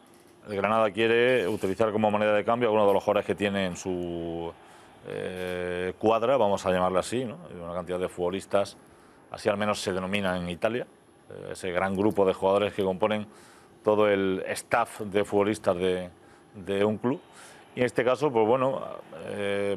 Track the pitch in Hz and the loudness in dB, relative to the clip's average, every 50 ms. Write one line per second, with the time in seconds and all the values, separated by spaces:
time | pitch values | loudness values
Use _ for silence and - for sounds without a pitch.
0 | _ _ - - - - - - - - 107 98 98 101 110 113 110 107 87 107 | _ _ -20 -20 -20 -20 -20 -20 -12 -8 -4 -2 0 2 2 2 2 2 2 0
1 | 113 113 117 117 120 127 127 120 92 90 107 98 - 95 95 - 113 110 101 110 | 2 2 4 4 4 4 4 2 2 0 -2 -2 -2 -2 0 0 0 0 2 2
2 | 107 107 104 104 107 107 104 104 98 107 117 120 123 110 107 110 104 101 98 92 | 2 2 2 2 2 2 2 2 2 0 0 2 2 2 4 4 4 4 4 4
3 | - 104 101 101 - - 98 87 101 101 98 98 95 90 87 - - 95 90 87 | 2 2 2 2 0 0 -2 0 0 0 0 0 -2 -2 -4 -6 -6 -6 -4 -4
4 | 87 87 85 85 85 85 82 82 82 82 82 - - - - - - - - - | -4 -6 -6 -6 -6 -6 -6 -6 -8 -10 -12 -14 -20 -20 -20 -20 -20 -20 -20 -18
5 | - 98 101 101 98 92 92 90 92 90 90 90 90 90 87 90 90 92 90 - | -14 -10 -8 -6 -6 -6 -6 -6 -6 -6 -4 -4 -4 -4 -4 -4 -4 -4 -4 0
6 | - 107 113 110 113 120 139 127 107 101 98 92 - 95 92 92 92 92 92 90 | 2 2 2 4 2 2 2 4 4 2 2 0 2 2 2 2 2 2 2 0
7 | - - 110 123 131 113 101 - 85 76 - 87 85 85 87 90 87 82 90 90 | 0 0 -2 -4 -4 -6 -8 -12 -14 -16 -14 -12 -12 -8 -8 -8 -6 -4 -4 -4
8 | 90 87 - 90 90 87 92 98 - - - 101 98 - - - - - - - | -4 -4 -4 -4 -2 -2 -2 -4 -4 -2 -2 -2 -2 -2 -8 -16 -20 -20 -20 -20
9 | - - - - - - - - - 110 101 101 107 104 104 - - 104 92 92 | -20 -20 -20 -20 -18 -16 -14 -4 -2 -2 -2 0 0 -2 -2 -2 -2 -4 -4 -4
10 | 92 92 101 101 98 92 92 90 87 87 87 82 - 110 117 123 - - - _ | -4 -4 -4 -2 -2 -2 -2 -2 -4 -6 -4 -4 -2 -2 -2 -4 -6 -10 -14 _
11 | _ _ _ _ _ - 101 95 92 92 90 - - 92 87 87 90 95 98 92 | _ _ _ _ _ -20 -16 -16 -14 -12 -12 -8 -8 -4 -2 0 0 0 0 0
12 | 101 107 87 98 98 95 90 - 95 95 98 101 104 98 - - 98 95 95 87 | 0 2 2 4 4 4 2 2 2 2 4 4 2 0 0 -2 -2 -2 0 0
13 | 107 104 107 107 104 - - - - - - - - - - - - 107 107 104 | 0 0 0 -2 -4 -8 -16 -20 -20 -20 -20 -20 -20 -20 -20 -2 0 2 4 6
14 | 107 104 101 98 98 95 92 90 - - 104 - - - - 120 113 - - - | 6 4 4 4 2 2 0 -2 -2 -4 -6 -8 -4 0 0 0 0 -2 -4 -8
15 | 110 101 92 104 101 - 107 101 101 104 110 - - 101 92 87 92 92 90 90 | -10 -2 0 0 0 2 2 2 2 2 0 0 0 0 0 2 0 0 0 -2
16 | 90 90 - - - - - - - - - 104 90 92 98 98 104 107 110 98 | -4 -8 -14 -20 -20 -20 -20 -20 -20 -20 -18 -12 -6 -4 0 0 2 0 0 0
17 | - 120 135 - - - - - - - - - - - - 131 123 120 - - | -2 -2 -2 -4 -6 -14 -20 -20 -20 -20 -20 -20 -20 -12 -4 -2 -2 0 0 2
18 | 120 123 127 113 143 151 123 113 110 107 123 135 127 135 131 - - - - - | 2 2 2 2 0 2 4 4 4 6 4 4 2 0 -2 -4 -6 -10 -12 -14
19 | - - - - - - 104 104 101 101 101 101 101 101 98 | -14 -16 -16 -14 -12 -10 -8 -4 -4 -2 -2 -2 -2 -2 -2